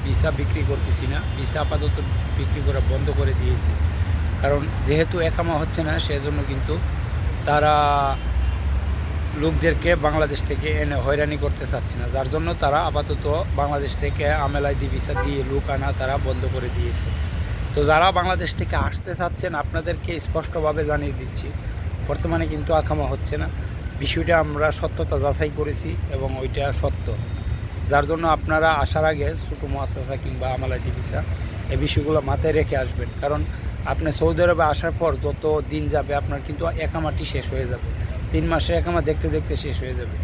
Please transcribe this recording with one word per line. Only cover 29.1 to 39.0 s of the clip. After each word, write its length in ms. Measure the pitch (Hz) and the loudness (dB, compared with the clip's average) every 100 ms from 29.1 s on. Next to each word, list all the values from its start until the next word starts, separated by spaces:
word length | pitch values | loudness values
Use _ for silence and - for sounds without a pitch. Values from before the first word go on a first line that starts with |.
| 147 143 165 - | 2 -2 -2 -6
ছোটো 180 | - 147 | -6 -4
মুআসাসা 480 | 139 135 135 131 135 | -4 -4 -4 -4 -4
কিংবা 320 | 139 127 127 | -4 -4 -4
আমাল 180 | 127 131 | -2 -2
আইডি 200 | 127 127 - | -2 -2 -4
ভিসা 280 | - 135 - - - - - | -4 -4 -2 -4 -4 -6 -2
এই 80 | 131 | 0
বিষয়গুলো 440 | 147 - 147 156 | 2 0 2 2
মাথায় 320 | 139 139 160 | 2 0 2
রেখে 240 | 156 143 147 | 2 2 0
আসবেন। 320 | 127 - 120 - | 0 -2 -4 -2
কারণ 220 | 143 147 - - - - - | -2 0 -2 -4 -6 -4 -4
আপনি 260 | 135 160 | 0 0
সৌদি 300 | 147 160 165 | 2 2 4
আরবে 200 | 175 165 | 4 6
আসার 280 | 160 143 170 165 | 4 2 0 0
পর 120 | 170 139 | 0 2
যত 380 | 147 143 156 151 139 | -2 0 0 0 0
দিন 180 | 151 151 | -4 0
যাবে, 280 | 151 139 143 | 0 0 -2
আপনার 240 | 143 143 131 | -2 -4 -4
কিন্তু 180 | 147 165 | -4 -2
একামাটি 600 | 165 156 165 156 147 151 | -2 -2 0 -2 -2 -2
শেষ 200 | 139 - | -4 -2
হয়ে 140 | 131 127 | -2 -2
যাবে। 220 | 123 - - - - - | -2 -4 -4 -4 -4 -2
তিন 160 | 160 160 | 0 2
মাসে 260 | 165 143 | 0 2
একামা 280 | 170 160 170 | 2 2 0